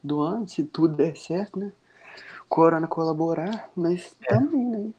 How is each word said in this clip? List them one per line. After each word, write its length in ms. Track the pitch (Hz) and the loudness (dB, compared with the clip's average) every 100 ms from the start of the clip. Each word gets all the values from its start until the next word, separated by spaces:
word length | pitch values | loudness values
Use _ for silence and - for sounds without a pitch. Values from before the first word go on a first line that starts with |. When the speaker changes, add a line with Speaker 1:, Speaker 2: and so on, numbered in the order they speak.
Speaker 1:
do 180 | 143 147 | -4 -2
ano, 260 | 151 214 208 | -2 -2 -6
se 160 | - | -4
tudo 320 | 151 - 160 151 | -4 2 2 4
der 200 | 160 156 | 0 0
certo, 440 | - 170 208 185 | -6 -4 -4 -6
né? 120 | 202 - _ _ - - - - - | -8 -10 _ _ -20 -20 -18 -20 -4
Corona 380 | - 165 160 160 | 4 6 4 -2
colaborar, 840 | - 160 156 165 165 170 214 - - | -2 -2 0 0 -2 -4 -6 -8 -2
mas 400 | 170 180 - _ | 0 0 -4 _
Speaker 2:
É. 100 | - | 0
Speaker 1:
tamo 220 | 220 285 311 | 2 4 0
indo 220 | 240 214 | -2 -4
aí. 180 | 214 | -6